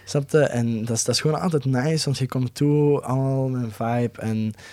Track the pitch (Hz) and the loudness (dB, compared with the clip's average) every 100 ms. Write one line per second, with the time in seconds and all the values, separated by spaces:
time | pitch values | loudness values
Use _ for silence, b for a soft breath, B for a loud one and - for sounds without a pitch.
0 | - 147 139 156 139 123 117 113 113 113 | -4 -4 2 2 2 2 -2 -2 -2 -2
1 | - 120 156 151 180 151 135 127 147 160 | 0 0 0 0 0 0 0 0 0 0
2 | - 135 131 131 123 - 147 147 147 143 | -2 -2 -2 -2 -4 0 2 4 4 2
3 | - 131 135 135 131 127 117 104 117 120 | 0 0 0 0 0 -2 -4 -4 -2 0
4 | 120 - 113 110 110 113 B | 0 -2 -4 -2 -2 -4 B